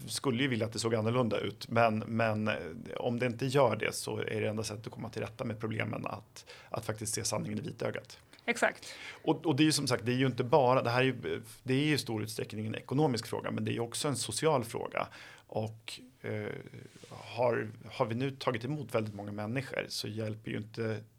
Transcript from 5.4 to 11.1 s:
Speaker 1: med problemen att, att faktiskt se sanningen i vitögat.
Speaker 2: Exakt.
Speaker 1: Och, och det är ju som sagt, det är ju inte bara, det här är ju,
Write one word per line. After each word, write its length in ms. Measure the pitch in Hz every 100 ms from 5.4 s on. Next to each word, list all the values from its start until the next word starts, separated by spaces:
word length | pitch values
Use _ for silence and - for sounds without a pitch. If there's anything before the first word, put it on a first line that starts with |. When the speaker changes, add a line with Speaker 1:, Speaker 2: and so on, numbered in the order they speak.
Speaker 1:
med 160 | 127 110
problemen 460 | 113 113 110 117 -
att, 400 | 101 - - - - -
att 140 | -
faktiskt 300 | - 110 110
se 100 | -
sanningen 340 | 113 110 107 107
i 40 |
vitögat. 560 | - 110 120 - - - - -
Speaker 2:
Exakt. 500 | - 233 - - - - - -
Speaker 1:
Och, 220 | - 147 170
och 100 | 139
det 60 |
är 20 |
ju 80 | 156
som 140 | 143 143
sagt, 200 | 117 110
det 60 |
är 40 | 127
ju 100 | 131
inte 180 | -
bara, 380 | 120 156 123 131
det 80 | 120
här 100 | 120
är 40 |
ju, 380 | 131